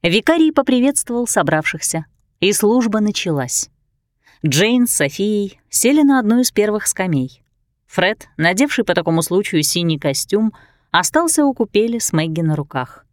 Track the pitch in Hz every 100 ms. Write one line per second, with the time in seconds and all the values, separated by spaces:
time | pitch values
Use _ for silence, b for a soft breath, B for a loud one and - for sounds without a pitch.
0 | 170 180 220 330 320 311 262 254 262 285
1 | - 240 240 - 147 156 151 151 - 165
2 | 160 _ _ _ 185 208 208 240 226 220
3 | 208 - 185 151 123 - - _ _ _
4 | _ _ b b 156 135 208 247 240 -
5 | 143 - 202 208 196 - _ - 240 294
6 | 285 269 214 233 254 - 208 214 - -
7 | 185 147 131 - _ _ _ _ _ -
8 | 180 220 - - 165 185 285 - 220 180
9 | 160 165 160 180 208 165 151 175 170 151
10 | 147 135 - 202 220 b b b b 165
11 | 180 302 339 320 285 254 220 208 226 233
12 | - 165 160 160 160 151 143 139 123 -
13 | _